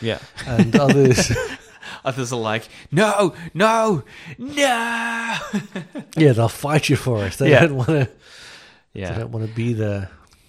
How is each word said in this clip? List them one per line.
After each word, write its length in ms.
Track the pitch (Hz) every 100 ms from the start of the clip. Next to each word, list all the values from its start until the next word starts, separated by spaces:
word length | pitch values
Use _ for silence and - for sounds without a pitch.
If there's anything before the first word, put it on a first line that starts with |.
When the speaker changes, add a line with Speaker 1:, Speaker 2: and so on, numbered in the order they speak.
Speaker 1:
Yeah. 180 | 113 104 - - -
Speaker 2:
And 280 | 117 160 117
others 560 | 143 139 131 123 - 117
Speaker 1:
<laughs> 40 | 494 - - - - -
Others 280 | - 127 120
are 60 | 123
like, 280 | 110 110 - - -
"No, 420 | 143 214 202 196 - 165
no, 480 | 151 214 226 220 175 - - - 147
no." 140 | 254
<laughs> 840 | 294 277 240 233 233 233 226 233 202 - 208 - 196 156 294 - -
Speaker 2:
Yeah, 160 | 156
they'll 160 | 113 113
fight 400 | - 143 151 -
you 80 | 135
for 300 | - 113 98
it. 80 |
They 160 | - 135
Speaker 1:
Yeah. 160 | 135 170
Speaker 2:
don't 100 | 139
wanna, 320 | 120 156 131 - - - - - - _ _
Speaker 1:
Yeah. 200 | - 92
Speaker 2:
they 80 | 110
don't 100 | 117
wanna 140 | 117 110
be 240 | 113 117
there. 380 | 117 107 101 98 - _ _